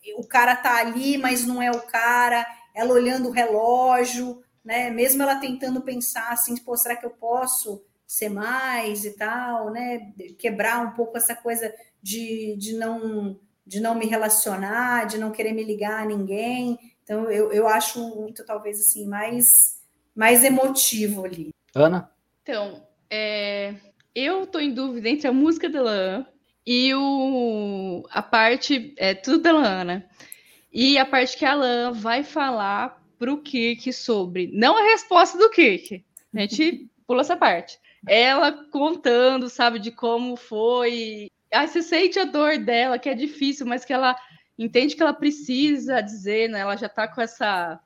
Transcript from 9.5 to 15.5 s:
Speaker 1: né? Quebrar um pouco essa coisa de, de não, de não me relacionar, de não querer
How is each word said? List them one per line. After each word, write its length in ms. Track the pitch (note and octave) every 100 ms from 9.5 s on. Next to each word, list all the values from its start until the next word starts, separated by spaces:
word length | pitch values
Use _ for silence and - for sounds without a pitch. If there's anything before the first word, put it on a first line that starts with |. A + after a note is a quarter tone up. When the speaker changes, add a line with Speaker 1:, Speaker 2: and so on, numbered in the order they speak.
| A#3 G#3+
Speaker 1:
né? 420 | A3+ B3 A#3+ G#3 - F3 -
Quebrar 460 | A#3 G3 A3 A#3+ A#3
um 40 |
pouco 240 | A3+ A3+ A3+
essa 180 | -
coisa 400 | A#3+ A#3+ A3+ A3+ - - _
de, 520 | F#3+ A3 A3+ A3 G#3+ G#3
de 180 | G#3 A3+
não, 600 | A3+ A3+ A3 G#3+ G3+ F#3+ _ _ _
de 140 | G3
não 140 | A3+ A3+
me 100 | A3
relacionar, 1000 | A3+ G#3+ - A3 F#3+ G3 A3+ B3 A#3+ G#3+
de 120 | A3
não 140 | A3
querer 200 | G#3+ A3